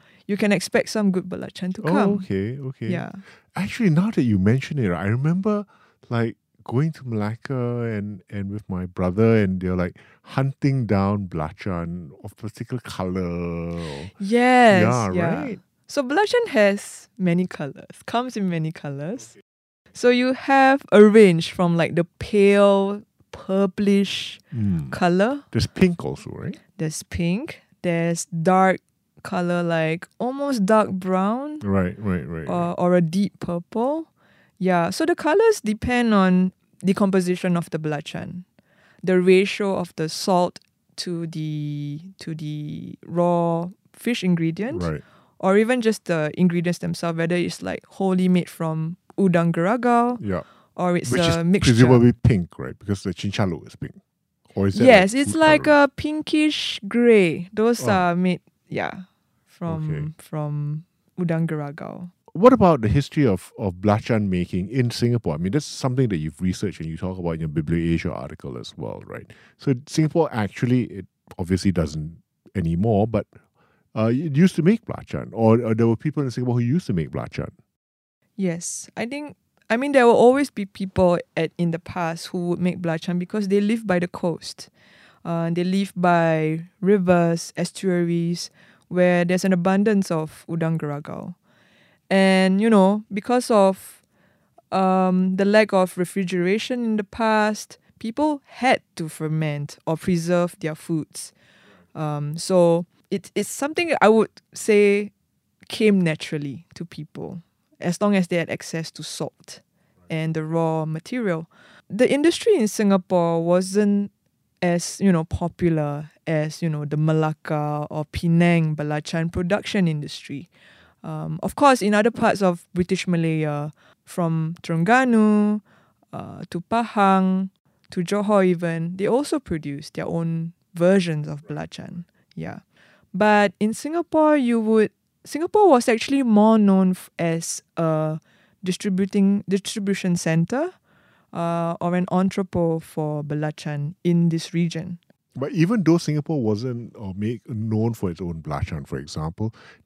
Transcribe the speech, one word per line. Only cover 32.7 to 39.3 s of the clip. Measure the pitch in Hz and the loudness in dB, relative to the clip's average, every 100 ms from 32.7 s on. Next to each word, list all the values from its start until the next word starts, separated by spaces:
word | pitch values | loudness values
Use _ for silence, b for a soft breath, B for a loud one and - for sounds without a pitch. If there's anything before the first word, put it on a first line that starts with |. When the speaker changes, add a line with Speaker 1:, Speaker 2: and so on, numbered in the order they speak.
| - | -2
Speaker 1:
or | 180 180 | 2 2
a | |
deep | 165 185 196 - | 2 0 -2 -4
purple. | - 175 - 220 254 311 320 _ b b b b | -8 -8 -6 -4 -2 -4 -8 _ b b b b
Yeah, | 185 175 170 | 0 0 0
so | 190 320 | -2 -2
the | 349 | -2
colours | 311 359 453 415 | 0 4 4 2
depend | 214 214 - 247 233 | -2 -4 -2 0 2
on | 202 185 185 185 - _ _ | 4 4 4 2 -2 _ _
the | 185 | -2
composition | 196 196 190 180 180 180 170 | 2 2 2 0 -2 -2 -2
of | 165 | -2
the | 160 | -6
belacan, | 151 147 - 165 - 180 - _ b b b b | -6 -6 -8 -12 -10 -12 -16 _ b b b b
the | 175 185 | 0 4
ratio | 180 | 6